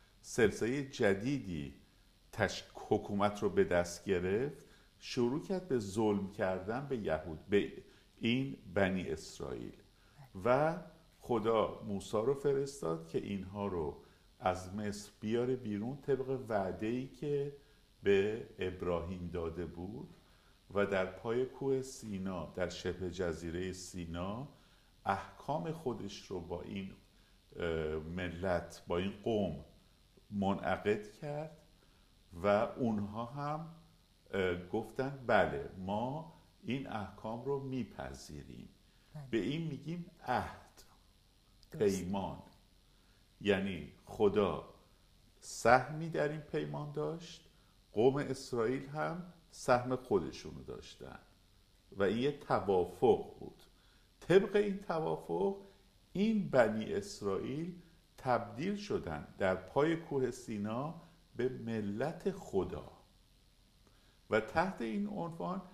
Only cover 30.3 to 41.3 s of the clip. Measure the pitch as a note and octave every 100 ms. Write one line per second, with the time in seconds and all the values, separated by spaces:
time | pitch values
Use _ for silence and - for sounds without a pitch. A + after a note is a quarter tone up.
30.3 | G2+ G2 G2 - F#2 G#2 G#2+ - - D3+
31.3 | D3 D#3 - - - - - _ _ -
32.3 | E2+ G2 G2+ A#2 - A#2+ G#2 G2+ A2 A#2+
33.3 | C#3+ C#3+ D#3 E3 - - - _ _ _
34.3 | G2 F#2 F2 - G#2+ - - C3+ C#3 A#2+
35.3 | G#2+ E2 C#2+ - F#2 F#2 G#2 B2 D3+ D#3+
36.3 | - - _ - C3+ C3+ G#2+ F#2 - A2
37.3 | A#2+ B2+ C#3 C3+ C3 G#2+ - C2+ C2+ -
38.3 | D2 C2+ A#1+ - - - _ _ D3+ C3
39.3 | A#2 G#2 D#3 E3 B2+ D3+ F3 E3+ - -
40.3 | A#2 E2+ - - - - - - _ _